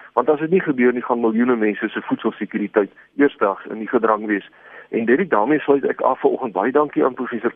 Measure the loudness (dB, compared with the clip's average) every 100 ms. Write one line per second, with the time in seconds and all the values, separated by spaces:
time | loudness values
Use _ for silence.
0 | -4 0 2 0 2 0 0 2 2 2
1 | -2 0 0 2 2 2 0 -2 -6 -6
2 | -6 -4 -4 -6 -6 -6 -2 0 -2 -6
3 | _ 0 0 2 -2 -2 -8 -10 -2 0
4 | 2 0 0 -4 -6 -18 -20 -20 -6 -2
5 | 2 2 2 0 2 2 2 2 0 0
6 | 0 2 0 0 -2 -2 0 2 0 0
7 | 0 -2 -6 -4 -4